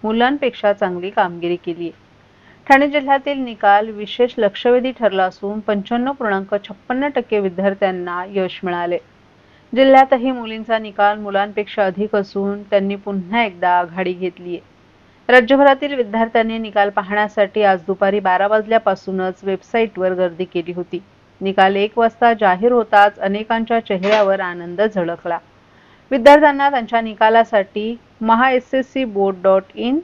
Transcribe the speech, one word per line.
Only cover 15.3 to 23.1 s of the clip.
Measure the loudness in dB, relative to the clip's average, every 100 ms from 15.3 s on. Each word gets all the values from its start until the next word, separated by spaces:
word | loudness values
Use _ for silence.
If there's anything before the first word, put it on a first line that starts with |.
| 4 6 4 6 4 -2
विद्यार्थ्यांनी | -4 -4 -2 0 0 0 -4
निकाल | -4 0 0
पाहण्यासाठी | -2 -4 -2 -2 0 -2 2
आज | 2 2 -2
दुपारी | -2 0 0
बारा | 0 0 2
वाजल्यापासूनच | 0 0 0 0 -2 -4 -4 -4 -6
वेबसाईटवर | -6 -6 _ -2 -2 -2 -4
गर्दी | 0 -4 -4
केली | -6 -6 -6
होती. | -8 -8 -10 -12 _ _ _
निकाल | -4 2 2 4
एक | -2 0
वाजता | 0 2 0
जाहीर | 2 0 2 2
होताच | 2 2 4 4